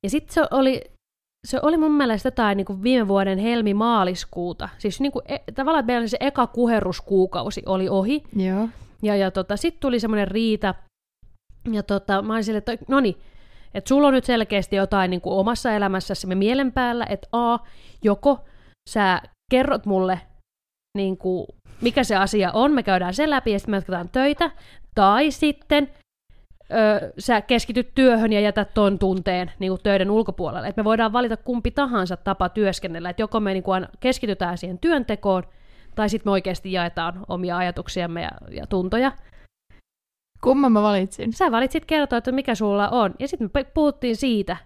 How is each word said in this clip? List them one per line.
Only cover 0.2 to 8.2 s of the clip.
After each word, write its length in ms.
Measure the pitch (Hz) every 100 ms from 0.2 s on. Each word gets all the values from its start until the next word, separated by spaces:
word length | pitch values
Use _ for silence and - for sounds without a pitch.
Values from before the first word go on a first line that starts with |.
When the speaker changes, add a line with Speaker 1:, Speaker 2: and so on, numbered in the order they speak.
| -
Speaker 1:
se 100 | - 302
oli, 300 | 269 262 262 - - _ _ _ _ -
se 120 | 262
oli 140 | 302 330
mun 160 | 311
mielestä 340 | 294 269 220 262
jotain, 300 | 254 214 196
niinku, 260 | 190 190
viime 260 | 220 254 208
vuoden 300 | 196 196 190
helmi-maaliskuuta. 1300 | 220 233 214 202 226 226 185 180 - - 175 - - -
Siis, 220 | 208 -
niinku, 220 | 277 - -
e-, 240 | 277 -
tavallaan, 260 | 220 269 320
että 60 | 226
meillä 160 | 247
oli 60 | 233
se 80 | 226
eka 260 | 269 277 240
kuherruskuukausi 1160 | - 240 226 190 175 - 196 185 175 127 - -
oli 220 | 190 190
ohi. 340 | 196 196 294